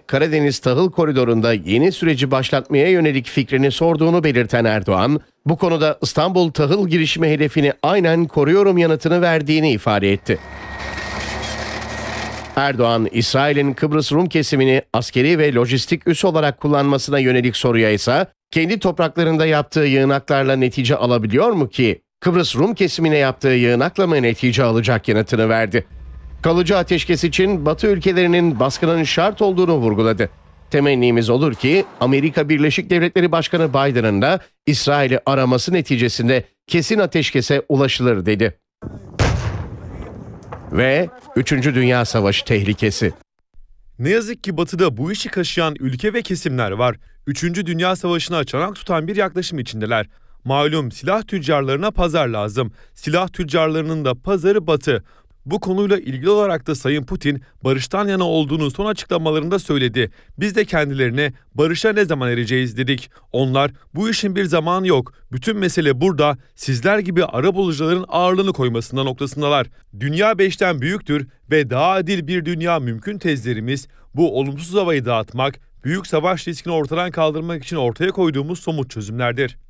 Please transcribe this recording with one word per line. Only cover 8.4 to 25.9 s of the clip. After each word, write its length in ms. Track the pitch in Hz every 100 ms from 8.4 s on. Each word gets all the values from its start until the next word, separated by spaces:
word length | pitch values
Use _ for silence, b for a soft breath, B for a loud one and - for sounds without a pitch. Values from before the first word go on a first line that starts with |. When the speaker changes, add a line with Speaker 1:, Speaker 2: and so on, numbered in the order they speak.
| 143 190 196 180
Speaker 1:
yanıtını 440 | 170 156 165 175
verdiğini 500 | 170 160 147 156 156
ifade 420 | 110 - 104 98
etti. 260 | 101 - 110 - - - - - - - - - - - - - - - - - - - - - -
Erdoğan, 520 | 139 123 117 117 110
İsrail'in 600 | 123 113 135 147 143 139
Kıbrıs 380 | 127 156 151 135
Rum 140 | 147 180
kesimini 560 | 160 143 135 135 131 -
askeri 460 | 113 123 123 135 170
ve 140 | 151
lojistik 540 | 120 120 127 - 180 -
üs 180 | 165 190
olarak 340 | 160 147 -
kullanmasına 600 | 147 147 139 139 - 139
yönelik 360 | 127 127 123 -
soruya 360 | 127 117 110
ise 360 | 104 - 139 190 _ _
kendi 280 | 165 165 214
topraklarında 680 | 190 170 160 170 160 160 160
yaptığı 340 | 151 - 160
yığınaklarla 760 | 147 135 135 139 - 139 135 135
netice 400 | 127 - 120 -
alabiliyor 560 | 120 120 107 123 226
mu 180 | 151 131
ki 320 | - 117 90 _ _
Kıbrıs 360 | 180 175 151 117
Rum 200 | 185 226
kesimine 420 | 185 - 160 151
yaptığı 300 | 135 127 135
yığınakla 600 | 127 120 120 156 - 185
mı 140 | 151
netice 420 | 120 110 127 117
alacak 440 | 120 113 113 113 -
yanıtını 420 | 107 110 110 110
verdi. 360 | 113 110 117 -